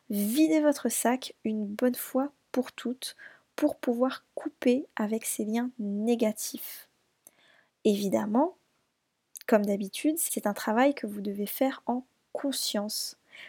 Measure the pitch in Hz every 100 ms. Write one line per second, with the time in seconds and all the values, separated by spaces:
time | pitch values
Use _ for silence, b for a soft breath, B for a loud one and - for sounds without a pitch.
0 | _ 202 202 254 311 311 302 285 233 -
1 | 226 254 - - 220 220 202 208 254 247
2 | - 254 285 - _ - 247 - 240 254
3 | - B B B B - 294 - - 233
4 | 254 - - - 294 - 254 247 - -
5 | 214 220 - - 214 233 247 240 202 202
6 | 226 233 214 214 - 247 - - - _
7 | _ _ b b b b b _ 214 202
8 | 202 220 208 226 330 - _ _ _ _
9 | _ _ _ - - 214 208 202 190 -
10 | 302 320 - - 208 202 - 220 277 285
11 | 214 208 202 202 202 - 262 - - 254
12 | - _ _ - 277 254 - 214 208 -
13 | - - B B